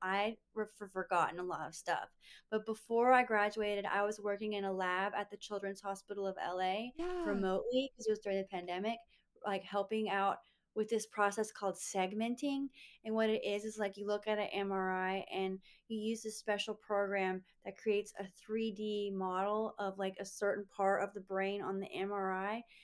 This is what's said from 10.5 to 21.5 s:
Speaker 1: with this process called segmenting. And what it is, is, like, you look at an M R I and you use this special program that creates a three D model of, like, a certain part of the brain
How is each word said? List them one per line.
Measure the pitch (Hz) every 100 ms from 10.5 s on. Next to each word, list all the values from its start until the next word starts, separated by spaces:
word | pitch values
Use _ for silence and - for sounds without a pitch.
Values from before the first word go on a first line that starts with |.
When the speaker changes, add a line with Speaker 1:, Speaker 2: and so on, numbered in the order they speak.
| _ _
Speaker 1:
with | 214 214
this | 220 -
process | - 202 202 214
called | - 196 190
segmenting. | - 196 185 208 226 247 285 277 277 - - -
And | 220
what | 220 220
it | 220
is, | - 202 214
is, | 214
like, | 202 202
you | 202
look | 208 214
at | 214
an | 208
M | 202 196
R | 190 185
I | 185 185 190 -
and | 190 190 190 - - -
you | 220
use | 214 226
this | 220 -
special | - 208 214 214
program | - 202 196 196 185 185 185 _ 202
that | 196
creates | 220 208 208 -
a | 190
three | - - 220 226
D | 196 214 208 202
model | 190 185 185 196 214 220 -
of, | 196 190
like, | 190 190
a | 196
certain | - 202 202 196
part | - 196 196
of | 196
the | 202
brain | 190 190 190